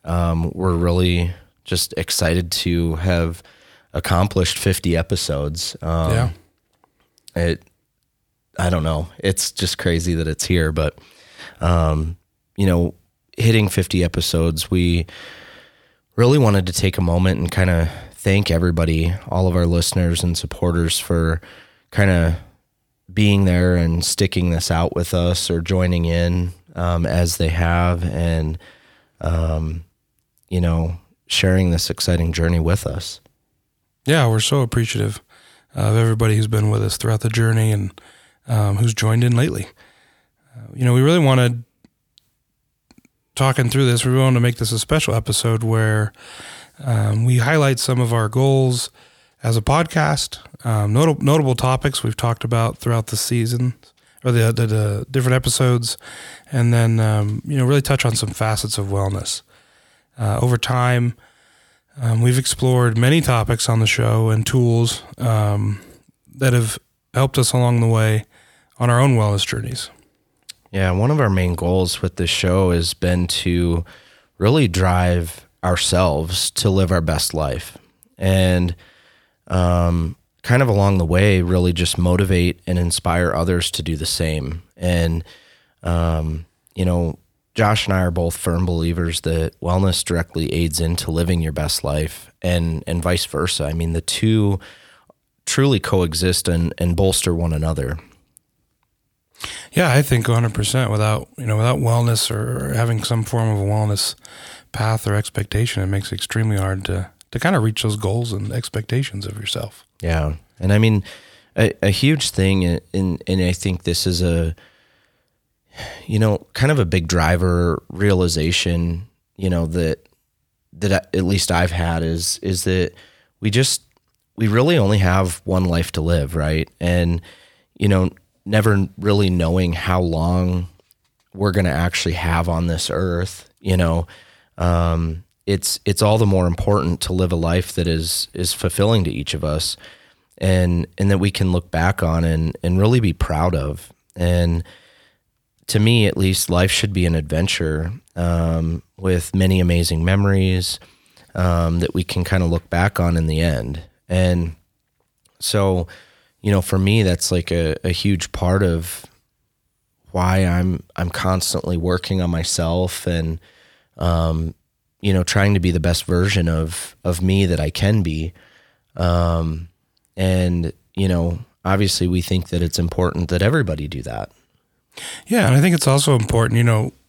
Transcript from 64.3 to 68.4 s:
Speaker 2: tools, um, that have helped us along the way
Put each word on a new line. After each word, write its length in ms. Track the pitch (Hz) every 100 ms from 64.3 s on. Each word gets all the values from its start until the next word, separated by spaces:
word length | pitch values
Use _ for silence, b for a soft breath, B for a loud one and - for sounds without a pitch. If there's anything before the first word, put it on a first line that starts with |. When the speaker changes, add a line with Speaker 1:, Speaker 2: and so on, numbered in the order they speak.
| 110 107
Speaker 2:
tools, 560 | 135 120 117 117 - - -
um, 640 | 123 110 104 104 104 101 B B _ _ _
that 180 | 127 127
have 260 | 123 110 - _ _ _
helped 240 | - 135 -
us 140 | 120
along 280 | 127 123 120
the 60 | 113
way 400 | 113 110 107 - b